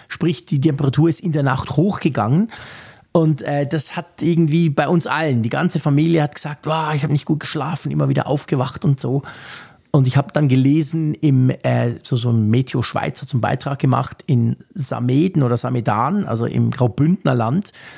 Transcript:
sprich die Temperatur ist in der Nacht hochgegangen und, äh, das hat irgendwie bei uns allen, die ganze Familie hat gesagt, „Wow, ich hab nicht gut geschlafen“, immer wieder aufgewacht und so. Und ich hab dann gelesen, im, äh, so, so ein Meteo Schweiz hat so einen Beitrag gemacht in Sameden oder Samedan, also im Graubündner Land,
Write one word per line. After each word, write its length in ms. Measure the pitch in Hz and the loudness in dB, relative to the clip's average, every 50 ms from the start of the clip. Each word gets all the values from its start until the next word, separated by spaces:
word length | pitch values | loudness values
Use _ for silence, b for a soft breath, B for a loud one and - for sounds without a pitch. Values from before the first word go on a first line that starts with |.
| B B | B B
sprich 360 | - - - 160 180 - - | -8 -4 -2 -2 -2 -2 -4
die 140 | - - 143 | -4 -2 0
Temperatur 480 | 127 160 143 135 143 135 127 - 156 170 | 2 0 0 2 0 0 2 2 2 2
ist 140 | 156 - | 2 0
in 100 | - 180 | -2 -2
der 120 | 147 151 139 | -2 0 0
Nacht 340 | 135 127 127 - - - 143 | 0 0 -2 -4 -2 -2 0
hochgegangen 760 | 165 208 185 - - 165 127 - 104 107 135 170 214 233 B B B B B B B B B B B _ _ | 0 0 -2 0 -2 -2 0 0 0 2 2 2 2 0 B B B B B B B B B B B _ _
und, 280 | 165 160 156 156 139 | 2 4 4 2 0
äh, 260 | - - 147 143 147 135 | -2 -2 -2 -2 -2 -2
das 300 | 156 156 - - - 180 | -2 -4 -4 -6 -8 -10
hat 240 | 175 - _ - | -10 -10 _ -4
irgendwie 480 | - 165 175 165 170 151 147 170 170 160 | 0 0 2 4 2 2 4 2 2 2
bei 180 | 143 156 147 143 | 2 0 0 2
uns 180 | 180 170 - | 2 0 0
allen, 380 | - 127 151 160 156 131 120 113 | 0 -2 -2 0 0 0 0 0
die 60 | 113 | 0
ganze 320 | - 139 160 180 - 156 | -2 -2 -2 -2 -2 -2
Familie 420 | - 156 139 143 156 165 170 160 147 | 0 2 2 2 2 2 2 2 0
hat 100 | 147 - | 0 -4
gesagt, 320 | - - 147 143 - - | -8 -10 -10 -10 -8 -4
„Wow, 300 | 147 156 160 160 151 156 | -4 -2 -2 -2 -2 -2
ich 80 | 147 139 | -2 0
hab 80 | 143 | 0
nicht 140 | 143 147 - | -2 -2 0
gut 160 | - 160 147 | -2 -4 -4
geschlafen“, 500 | - - - 156 131 156 175 - - 143 | -4 -8 -6 -6 -6 -6 -6 -6 -6 -4
immer 160 | 139 151 147 135 | -2 0 0 0
wieder 180 | 139 139 - | 0 0 0
aufgewacht 600 | - 170 143 - - - 135 127 135 - - - | -2 -2 -4 -2 -2 -2 -2 -2 -2 -4 -2 0
und 160 | 147 139 - | 0 0 0
so. 220 | - 127 127 139 B B B B B B B B B B B B _ _ | 0 -2 -2 -2 B B B B B B B B B B B B _ _
Und 160 | - 147 131 127 | 2 2 2 4
ich 80 | - | 2
hab 160 | 139 139 - | 0 0 0
dann 160 | - 151 151 139 | 0 0 2 4
gelesen, 680 | 127 131 131 135 143 160 156 139 - 160 160 151 151 | 4 4 4 4 4 2 2 0 -2 -2 -2 -2 -2
im, 340 | - - 151 135 131 127 127 | 0 2 4 4 6 4 4
äh, 460 | 131 - - 131 123 120 120 120 120 - - | 2 0 -2 0 0 2 0 0 -2 -6 -6
so, 120 | - 139 | -4 -2
so 140 | 120 117 123 | 0 0 2
ein 200 | 117 113 107 104 | 2 2 4 4
Meteo 340 | 110 127 131 - - 135 113 | 4 2 2 0 -2 -4 -4
Schweiz 380 | - - - - 151 139 - | -2 -4 -4 -4 -4 -6 -8
hat 60 | - - | -10 -4
so 80 | - | -4
einen 60 | 123 | -2
Beitrag 380 | - - 139 135 - 139 139 - | 0 0 -2 -2 -2 -6 -4 0
gemacht 440 | - 139 123 123 127 - - - - - | 2 2 2 2 0 -4 -8 -14 -4 0
in 280 | 151 120 117 117 120 - - _ _ | 2 2 2 0 -2 -4 -8 _ _
Sameden 720 | 202 135 - 131 113 120 123 127 143 165 190 180 - 127 | -10 -8 -6 -6 -4 -2 0 2 2 2 2 2 2 2
oder 140 | 120 120 117 | 2 0 0
Samedan, 680 | - 123 127 123 110 120 107 107 120 139 190 208 190 | -2 -2 -2 -2 0 0 0 0 0 0 0 -2 -2
also 220 | - 117 113 117 | -2 -2 -2 -2
im 260 | 120 - 120 117 117 | -2 0 0 0 0
Graubündner 640 | 117 - 127 120 - - 143 156 180 - - 151 127 | 2 0 0 0 2 2 2 2 2 2 0 0 0
Land, 400 | 123 113 113 131 190 202 - B B B B B | 2 0 0 -2 -2 -4 -6 B B B B B